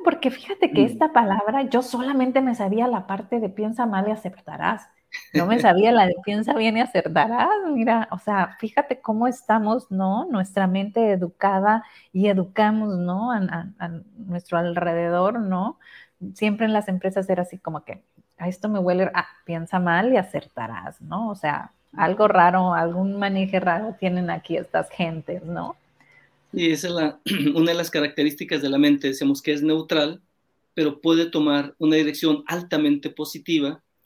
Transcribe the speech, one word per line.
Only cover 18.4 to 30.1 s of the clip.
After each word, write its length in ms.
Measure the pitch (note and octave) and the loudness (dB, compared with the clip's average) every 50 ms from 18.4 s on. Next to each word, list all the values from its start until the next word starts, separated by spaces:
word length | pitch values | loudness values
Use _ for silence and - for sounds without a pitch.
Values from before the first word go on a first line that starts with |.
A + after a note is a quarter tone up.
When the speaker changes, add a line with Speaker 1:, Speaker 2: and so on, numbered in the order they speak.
| E3+ F3+ | -8 -8
Speaker 1:
esto 200 | F#3 - - G#3+ | -6 -6 -4 -4
me 100 | G#3+ G3 | -2 0
huele, 320 | F3+ F3+ F3+ F3+ F#3+ E3 - | 0 2 2 2 2 0 0
ah, 120 | F3+ - - - _ _ | -2 -4 -4 -8 _ _
piensa 360 | - E3+ E3 E3 E3 - F#3 | -10 -8 -8 -6 -4 -2 0
mal 320 | F3+ F3 E3+ F3 G#3 B3 C4 | 2 2 2 2 2 2 2
y 40 | |
acertarás", 840 | G#3+ F#3 F#3+ - D3 - - - - A#2 A2+ A#2 G2 - - - - | 2 0 0 -4 -6 -6 -6 -8 -10 -10 -8 -8 -10 -12 -14 -14 -16
¿no? 280 | - D3+ E3 F#3+ A#3 A3 | -12 -8 -6 -6 -6 -6
O 60 | G3+ | -6
sea, 380 | F#3+ - D3+ D3 D3 - - _ _ _ _ - | -6 -4 -4 -4 -4 -6 -10 _ _ _ _ -4
algo 320 | - - D#3+ F#3+ G#3 G#3+ G#3 | 0 2 2 4 4 4 4
raro, 440 | G#3 F#3 F3 F3 F3+ F#3 F#3 F3+ F3 | 6 8 6 6 6 4 2 2 2
algún 440 | E3 E3 E3+ E3+ F3+ F#3+ G3 G3 G3+ | 2 0 0 0 0 -2 -2 -2 -2
maneje 400 | G3+ G3 G3 F#3+ F#3+ F#3+ G3 F#3 | -2 -2 0 0 0 0 0 0
raro 360 | F#3 F3+ E3+ F3+ G#3+ A3 F#3 - | 0 0 0 0 -2 -6 -6 -4
tienen 320 | F#3+ F#3 F3+ F3+ F3+ E3+ | -4 -2 -2 -2 -2 -4
aquí 260 | E3 E3 - - E3 | -4 -6 -6 -6 -6
estas 340 | E3 - - - E3 E3 - | -6 -4 -2 -2 -2 -2 -4
gentes, 520 | - - F3+ E3 E3 D#3+ D3+ - F3 F3+ - | -4 -6 -4 -4 -6 -8 -8 -8 -8 -8 -8
¿no? 300 | D#3+ E3+ E3 E3+ - F4 _ _ _ _ _ _ _ _ _ _ _ _ _ _ _ - | -8 -10 -8 -8 -10 -12 _ _ _ _ _ _ _ _ _ _ _ _ _ _ _ -4
Speaker 2:
Sí, 180 | F#3+ E3+ E3 | 0 0 2
esa 160 | D#3+ D3 - F3+ | 0 0 -2 -4
es 40 | F3 | -2
la, 260 | E3+ D#3 D3+ - - - | -2 -2 -2 -2 -4 -6
<clears throat> 300 | - G3 F3 C#3+ D3 D3 | -4 -2 0 0 2 2
una 180 | E3 D#3+ E3+ E3+ | 4 4 4 2
de 20 | |
las 140 | E3+ E3+ E3 | 0 -2 -2
características 720 | - D#3+ D3 C#3+ - - D3 D3+ D3+ - - - E3 C#3+ C#3 | -2 -2 -2 -2 0 0 -2 0 -2 -4 -8 -6 -4 -2 -2
de 60 | C#3 | 0
la 100 | C3+ C#3 | 2 4
mente. 300 | D3 D3 D3 C#3 - C#3 | 4 6 4 4 2 -2
Decimos 340 | C3+ - C#3 C#3 C#3 C#3 - | -2 0 0 0 0 0 -2
que 100 | D3+ D3 | -2 -2
es 100 | D3 D3 | 0 0
neutral, 600 | D#3 D#3 D#3+ D#3 D#3 E3+ D#3+ D3 D3+ | 0 0 0 0 0 0 0 0 0